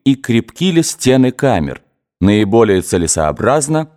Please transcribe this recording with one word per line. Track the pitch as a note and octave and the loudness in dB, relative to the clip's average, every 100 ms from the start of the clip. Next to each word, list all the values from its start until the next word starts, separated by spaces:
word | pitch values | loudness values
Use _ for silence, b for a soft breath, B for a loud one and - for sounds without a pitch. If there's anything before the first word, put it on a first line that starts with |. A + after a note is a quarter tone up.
и | - C3+ | -2 -2
крепки | - A#2 - - F3+ | 0 -2 -2 -4 -2
ли | E3 | 0
стены | D3+ - B2+ C3 B2+ | -2 -2 0 2 2
камер. | B2 C#3 G2+ C#2+ B1 _ _ _ - | 0 0 0 -2 -10 _ _ _ -2
Наиболее | F#2+ G#2 G#2 A#2 A2 F#2+ | 0 2 2 2 2 2
целесообразно – | - F#2 D#2+ - D2+ D2 G2+ D3 D3 D#3 D#3 | 0 -4 -2 -2 -2 -2 -2 -2 -2 -4 -6